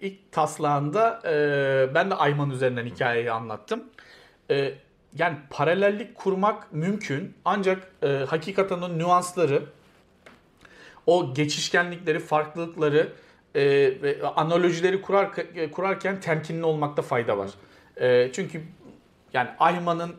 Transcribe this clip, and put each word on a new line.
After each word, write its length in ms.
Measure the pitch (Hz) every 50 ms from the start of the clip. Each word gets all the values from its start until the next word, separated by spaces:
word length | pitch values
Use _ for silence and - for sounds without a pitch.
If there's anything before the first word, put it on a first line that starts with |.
İlk 320 | 202 196 190 - _ _
taslağında, 920 | - 180 170 - - - 156 147 147 143 143 151 156 208 226 226 226 - -
e, 720 | 170 156 147 147 147 143 139 139 135 135 135 131 131 143
ben 160 | 160 185 190
de 40 | 190
Ayman 360 | - 156 147 147 143 143 139
üzerinden 360 | 131 127 131 123 123 120 117
hikayeyi 440 | 120 107 - 135 120 117 117 117 120
anlattım. 540 | 113 113 117 110 107 104 - - 220 233 - - - - - - - - - _ _ _ _ -
E, 240 | 143 139 139 135 135 - - _ _ _ _ _ - 139
yani 180 | 165 175 151 143 - -
paralellik 640 | - - 143 156 175 190 202 202 208 208 233 - -
kurmak 580 | - - 196 185 190 190 214 220 214 - -
mümkün. 600 | - 151 160 190 214 208 - - 139 143 185 - - _ -
Ancak, 480 | 175 196 208 190 190 185 190 - - - _
e, 60 | - 143
hakikaten 760 | 139 135 135 127 160 160 - 202 190 202 190 190 190 175
o 160 | 180 180 170 160
nüansları, 640 | 170 175 180 180 180 - - 185 165 135 139 160 147 - - _ _ _ _ _ _ _ _ _ - - - _ _ _ _ _ - - - - - - - - -
o 280 | - 175 180 165 131 127
geçişkenlikleri, 840 | 147 151 147 147 - - - - 180 175 175 175 170 - 156 156 165
farklılıkları, 920 | 165 - 151 151 151 151 - 170 170 165 - 170 151 151 147 156 175 - - - - - _ _ _ _ -
e, 80 | 151 143 139 139 143 139 131 131 -
ve 140 | 143 143 139 - 143 139 -
analojileri 680 | 165 156 160 170 175 180 180 170 165 180 185 190 190
kurar-, 280 | 190 - 190 196 190 190 - 180 165 - 170
e, 140 | 170 160 147
kurarken 500 | - - 185 196 190 190 - 190 196 190
temkinli 440 | - 175 160 156 156 - 165 165 165
olmakta 380 | 160 156 151 147 143 147 165
fayda 360 | 156 - 135 120 117 120 107 101
var. 120 | 95 98 - - - - - - _ _ - -
E, 320 | 127 127 123 123 127 131
çünkü 300 | - 202 180 143 - 160 156 170 - - - - - - _ _ _ _ _ _
yani 160 | - 127 120 113 - -
Ayman'ın 540 | 156 170 175 180 175 175 170 165 170 170 170